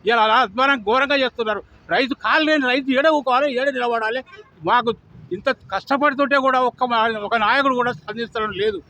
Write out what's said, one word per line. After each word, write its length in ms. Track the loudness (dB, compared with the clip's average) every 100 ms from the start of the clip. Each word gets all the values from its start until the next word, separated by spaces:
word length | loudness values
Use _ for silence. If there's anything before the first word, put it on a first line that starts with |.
| 0
ఇలా 160 | 2
అలా 120 | 4
అధ్వానం 460 | 4 2 0 0 0
ఘోరంగా 360 | 0 0 2 0
చేస్తున్నారు. 460 | -2 -4 -4 -4 -8 -20 -4
రైతు 240 | -2 0
కాలు 300 | -2 0 0
లేని 220 | 2 0 0
రైతు 240 | -2 0
ఏడ 160 | 2 2
ఊకోవాలి, 540 | 2 2 0 0 0
ఏడ 80 | -2
నిలబడాలి? 540 | -2 -2 -2 -2 -6 -8 -20 -20 -8
మాకు 300 | 0 0 0 -6 _ -20 -12
ఇంత 180 | -6 -4
కష్టపడుతుంటే 840 | -4 -6 -8 -4 0 0 0 0 2
కూడా 240 | 2 2
ఒక్క 240 | 0 -2
మా-, 320 | -2 2 0 -2
ఒక 200 | -2 0
నాయకుడు 380 | 2 2 2
కూడా 180 | 0 -2
స్పందించడం 580 | -4 -10 -10 -8 -6 -6
లేదు. 320 | -2 -4 -4